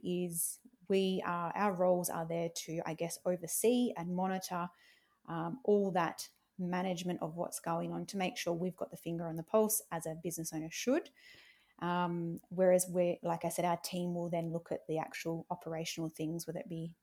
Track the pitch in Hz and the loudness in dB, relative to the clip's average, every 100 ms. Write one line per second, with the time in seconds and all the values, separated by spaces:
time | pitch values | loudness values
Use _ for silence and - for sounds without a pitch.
0 | 175 180 180 170 - - - _ - 196 | -2 -2 -2 -2 -4 -6 -16 _ 0 2
1 | 190 185 - 175 170 - 208 175 185 180 | 4 2 0 -2 -2 0 0 4 4 4
2 | 170 170 165 170 170 - - 165 165 156 | 2 -2 -2 -2 -2 -4 -6 -4 -4 -4
3 | 170 - 185 180 170 - 220 247 247 - | -4 -2 0 0 -2 2 4 6 4 0
4 | 170 180 190 190 - 175 175 - - _ | -2 0 0 0 -2 -4 -4 -8 -20 _
5 | _ _ - 165 165 165 - 208 196 180 | _ _ -8 -4 -4 -2 4 4 4 2
6 | 165 - - _ _ - 180 180 185 175 | 0 -2 -12 _ _ -6 -2 0 0 0
7 | 180 175 160 170 175 - - 165 170 170 | -2 -2 -4 -4 -6 -4 -4 -2 -2 -4
8 | 170 202 185 - - 170 185 - - 170 | -4 -2 -2 -2 -2 0 -2 -4 -8 -6
9 | 170 170 170 160 160 220 214 - - 165 | -6 -4 -4 -6 2 4 6 2 0 -4
10 | 160 160 175 165 160 160 160 - - 302 | -4 -4 -6 -4 -6 -6 -6 -2 2 2
11 | - _ - - - _ _ - 175 175 | 0 _ -20 -20 -20 _ _ -6 0 2
12 | 175 170 170 170 - 175 185 185 185 180 | 2 0 -2 -4 -6 6 8 8 6 2
13 | 175 175 170 170 170 - 175 170 - 180 | 2 2 -2 0 -2 0 0 0 -2 -4
14 | 175 175 175 170 165 165 - - - 156 | -2 -2 -2 -2 -2 -4 -4 -6 -2 -2
15 | - - 165 165 - 170 165 165 165 - | -2 -6 -4 -4 -6 -8 -6 -6 -6 -4
16 | 160 - 156 170 165 160 - 165 165 165 | -6 -2 -4 -4 -6 -8 -6 -8 -8 -10